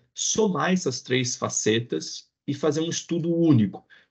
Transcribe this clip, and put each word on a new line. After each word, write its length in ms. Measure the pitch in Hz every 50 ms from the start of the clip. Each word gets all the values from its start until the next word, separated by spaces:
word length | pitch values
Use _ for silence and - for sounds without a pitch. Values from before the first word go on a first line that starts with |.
| _ _ _
somar 580 | - - - - 220 220 202 165 139 151 175
essas 300 | 185 180 - 135 123 -
três 340 | - - 127 131 123 123 -
facetas 960 | - 117 113 - - - 107 110 117 120 - - 160 - - - - - _ _ _ -
e 60 | 147 131
fazer 280 | - - 156 143 160
um 80 | 160 170
estudo 460 | - - - - 165 170 156 170 165
único, 480 | 170 170 160 139 113 101 92 - - _ _ - - _ _